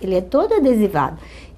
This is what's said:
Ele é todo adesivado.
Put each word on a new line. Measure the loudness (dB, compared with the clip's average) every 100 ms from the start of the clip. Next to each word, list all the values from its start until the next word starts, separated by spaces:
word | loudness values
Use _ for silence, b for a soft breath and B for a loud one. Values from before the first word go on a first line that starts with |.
Ele | -4 -2
é |
todo | 0 0 2 2
adesivado. | 2 2 2 0 -2 -6 B B B